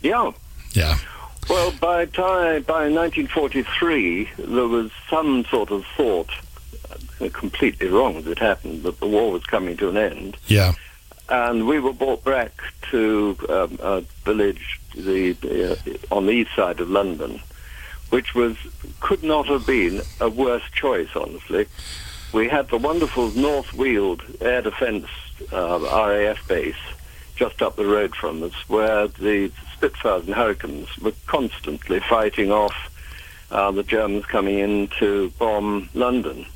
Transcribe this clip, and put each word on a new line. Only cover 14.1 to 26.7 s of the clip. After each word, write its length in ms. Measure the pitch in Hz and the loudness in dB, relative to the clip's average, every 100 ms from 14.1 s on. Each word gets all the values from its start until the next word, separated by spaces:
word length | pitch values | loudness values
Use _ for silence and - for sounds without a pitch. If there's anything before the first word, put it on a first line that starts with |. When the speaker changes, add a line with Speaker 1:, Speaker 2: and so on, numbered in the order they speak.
| - | -6
Speaker 1:
village 560 | - 107 101 92 - - - - | -2 2 2 0 -8 -12 -12 -8
the, 400 | 95 95 92 90 - 92 92 87 - - - | -2 2 2 0 -2 0 0 -2 -6 -10 -2
uh, 40 | 101 | 2
on 120 | 98 | 4
the 60 | |
east 180 | 117 110 - | 4 2 2
side 240 | 92 87 | 0 0
of 100 | 87 | 2
London, 520 | 98 98 80 67 55 - - - - - - - | 2 2 -2 -6 -8 -14 -16 -16 -14 -14 -14 0
which 240 | 123 - 120 | 0 2 2
was, 200 | 120 113 - - - - | 2 0 -10 -12 -12 -6
could 240 | - 196 | -2 0
not 240 | 156 151 139 | 2 0 2
have 180 | 139 131 | 0 2
been 380 | 131 90 98 - - | 2 2 0 -6 -2
a 80 | 113 | -2
worse 340 | 110 131 120 - | 2 2 0 -2
choice, 360 | - 143 107 80 - | -2 0 0 -2 -4
honestly. 500 | 76 78 - 85 104 - - - - - - | -6 -8 -2 0 0 -4 -12 -12 -12 -12 -4
We 160 | 110 113 | 0 2
had 200 | 147 135 | 2 2
the 80 | 117 | 0
wonderful 540 | 135 170 156 127 117 | 2 2 2 2 0
North 420 | 113 143 143 127 | 2 2 2 -2
Weald 480 | - 131 110 98 85 - 95 | -2 2 2 2 -2 -8 -4
Air 200 | 117 123 | 0 2
Defence, 460 | 110 - 123 107 - - - - - | 0 0 -2 -2 -6 -14 -14 -14 -6
uh, 360 | 95 87 87 71 | -2 0 0 2
R 260 | 107 107 | 2 4
A 140 | 101 104 | 4 2
F 200 | 104 - | 0 0
base 280 | 87 71 | 0 0